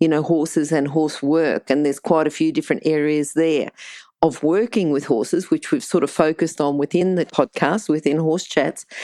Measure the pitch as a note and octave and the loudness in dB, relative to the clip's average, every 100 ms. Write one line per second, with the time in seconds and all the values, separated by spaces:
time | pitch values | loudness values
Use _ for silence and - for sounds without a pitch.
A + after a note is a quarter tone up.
0 | D#3+ D3+ D3+ E3 D3+ - D3 D#3+ C#3 D3+ | 0 2 2 0 0 -2 0 0 0 0
1 | D3+ - C#3 D#3+ D#3 G2 - C3+ D3 C#3 | -2 -2 0 2 2 0 0 0 0 -2
2 | - D#3+ D#3 D3 D#3+ D#3 D#3 D3+ - D#3 | 0 2 2 0 0 0 -2 -2 0 0
3 | D3 D3+ C#3+ - E3 D3+ G2 - - - | 0 0 0 0 2 2 -2 -10 -20 -20
4 | - _ D#3+ - D3 F#3 A#3+ A3+ F3 C#3 | -20 _ 0 0 0 2 2 0 2 0
5 | - A#2 A2+ E3 F#3+ D#3+ - C#3+ - F3+ | 2 0 2 -2 0 -4 0 -4 0 0
6 | C#3+ - D#3 D#3+ D#3+ - D3 C#3+ D3 E3+ | 0 0 0 2 -4 -2 -2 0 0 0
7 | F#3 F3+ D#3+ - C3 - D3 G3 - D#3 | 0 0 -2 0 -2 0 -2 -2 -2 -2
8 | D3 D3+ D#3+ E3 - - D3+ - - - | 0 0 0 -2 -2 -2 -2 -4 -14 -14